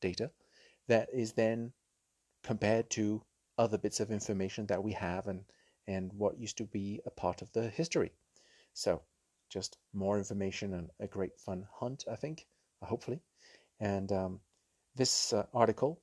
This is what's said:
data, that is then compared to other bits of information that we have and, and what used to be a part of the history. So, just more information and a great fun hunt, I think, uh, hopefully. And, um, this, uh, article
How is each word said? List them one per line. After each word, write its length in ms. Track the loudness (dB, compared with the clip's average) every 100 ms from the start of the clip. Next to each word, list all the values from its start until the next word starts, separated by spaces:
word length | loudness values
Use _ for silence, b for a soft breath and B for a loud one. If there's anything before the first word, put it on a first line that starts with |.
data, 300 | -2 0 -4 _ b b b b 4
that 220 | 4 6
is 200 | 0 0
then 400 | 4 4 2 -4 -10 _ _ _ _ _ _
compared 440 | -4 2 4 4 2
to 340 | 0 0 0 -6 _ _ 2
other 200 | 4 4
bits 200 | 0 0
of 140 | -2
information 520 | -2 0 0 0 -2 0
that 180 | 0
we 80 | 0
have 340 | -2 -2 -2 -4
and, 180 | -6 -10 b b b -4
and 240 | -4 -4
what 260 | 0 0 0
used 180 | -8 -6
to 60 | -4
be 340 | -4 -4 -6
a 60 | -8
part 320 | -2 -2 -2
of 80 | -4
the 180 | -2 -2
history. 440 | -2 0 0 0 _ _ b b b b
So, 280 | -4 0 0 -4 _ _ _ -8
just 280 | -6 -6 -10 _
more 260 | -2 0 0
information 560 | 0 -2 -2 -4 -4
and 140 | -4 -8 -10
a 80 | -8
great 280 | -4 -4 -6
fun 300 | -8 -8 -8 -8
hunt, 240 | -6 -6 -8
I 60 |
think, 320 | -6 -6 -8 -16 _ _ -14
uh, 60 | -6
hopefully. 320 | -4 -4 -8 _ B B B B -4
And, 320 | 0 0 0
um, 280 | 0 0 -6 _ _ _ _ _
this, 380 | 0 2 2 2
uh, 140 | 0 2
article 480 | 4 4 6 0 0